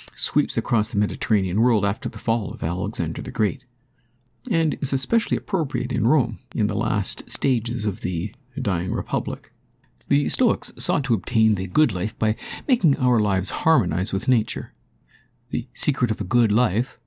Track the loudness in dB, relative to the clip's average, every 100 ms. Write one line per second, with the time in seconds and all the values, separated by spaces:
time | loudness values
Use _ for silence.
0 | -16 -6 0 0 0 -2 0 0 2 0
1 | 0 -2 0 2 2 2 4 4 2 -2
2 | -6 -4 -2 -2 -2 -4 -4 -2 -2 -2
3 | -4 -4 -8 -2 -2 -2 _ _ _ _
4 | _ _ _ _ -4 0 0 0 0 0
5 | 2 0 0 -4 0 -2 0 -2 -2 0
6 | 2 2 2 -4 _ -2 0 0 0 0
7 | -2 -6 -8 -2 0 0 0 -2 -2 -2
8 | -4 -2 -4 -8 _ -4 -2 0 0 -4
9 | -2 -4 -4 -8 -10 _ _ _ _ _
10 | 0 0 0 0 2 0 -4 -6 -2 0
11 | 0 -2 0 2 4 2 0 2 2 2
12 | -4 0 -2 -2 -6 -12 0 2 4 2
13 | 2 2 2 0 0 -2 2 2 2 0
14 | 0 -2 2 2 0 -6 -10 _ _ _
15 | _ _ _ _ -6 -6 -6 -2 -2 0
16 | 0 -2 0 2 4 4 2 0 -2 -6